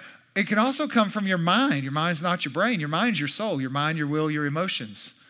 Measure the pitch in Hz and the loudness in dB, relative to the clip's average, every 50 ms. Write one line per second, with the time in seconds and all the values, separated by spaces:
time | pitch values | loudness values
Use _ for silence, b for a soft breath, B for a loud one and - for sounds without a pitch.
0 | B B B B B _ - 196 202 165 208 208 220 262 269 - 302 285 - 233 | B B B B B _ -2 -2 0 2 2 2 2 2 2 0 -2 0 2 2
1 | 214 190 - 214 202 190 190 175 165 175 185 226 269 277 165 139 135 135 139 151 | 2 2 0 -2 0 0 0 2 2 4 4 4 4 2 2 0 0 -2 -2 0
2 | 160 175 175 143 170 180 180 - - 147 139 170 170 240 247 180 151 147 156 170 | 0 0 0 0 0 0 0 0 -2 -4 0 0 0 2 2 0 -2 -2 0 0
3 | 220 247 214 143 147 139 - - 214 220 175 139 131 131 131 143 147 156 160 156 | 2 2 0 0 -2 -2 -2 -2 -2 -2 -2 -2 -2 -2 0 0 0 0 0 0
4 | 151 143 147 156 156 156 151 151 147 143 139 156 185 190 - - 131 107 101 - | -2 0 0 0 0 0 0 0 -2 -2 0 -2 -2 -2 -2 -6 -6 -8 -10 -10
5 | - - - b b b | -10 -12 -12 b b b